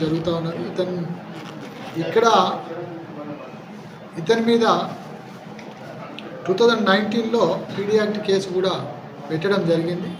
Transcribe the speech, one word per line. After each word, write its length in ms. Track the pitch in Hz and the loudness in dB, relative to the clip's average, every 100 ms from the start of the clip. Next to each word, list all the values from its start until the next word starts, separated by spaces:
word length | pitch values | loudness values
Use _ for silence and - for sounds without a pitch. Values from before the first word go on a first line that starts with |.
జరుగుతూ 300 | 156 165 165 165 | 2 2 2 0
ఉన్నది. 220 | 165 170 175 | -2 -4 -4
ఇతను 260 | 175 185 180 160 175 - - - - - - - 165 | -2 -2 -2 -4 -6 -10 -12 -12 -12 -12 -12 -8 -4
ఇక్కడ, 220 | 165 226 226 208 180 - - 175 175 165 - - 151 - - - - - - - - 165 | 0 4 6 6 4 0 -6 -8 -8 -10 -12 -12 -10 -10 -12 -14 -14 -14 -16 -16 -12 -2
ఇతని 220 | 160 226 226 | 2 4 4
మీద 160 | 233 220 175 - - - - - - - - - - - - - - - - - | 4 6 4 0 -6 -12 -14 -14 -14 -14 -14 -14 -14 -14 -12 -12 -12 -12 -6 0
టూ 80 | 190 | 4
థౌజండ్ 260 | 233 226 190 | 6 6 4
నైన్టీన్లో 540 | 196 214 240 226 233 170 190 - | 4 4 0 2 4 4 2 -4
పీడీ 220 | 196 202 214 | -4 2 4
యాక్ట్ 200 | 208 208 185 | 4 0 2
కేసు 200 | 196 190 180 | 2 2 0
కూడా 160 | 190 160 131 - - - - | 0 0 -6 -10 -14 -12 -4
పెట్టడం 320 | 160 196 196 165 | -2 2 2 4
జరిగింది. 380 | 165 170 175 175 | 2 2 -2 -4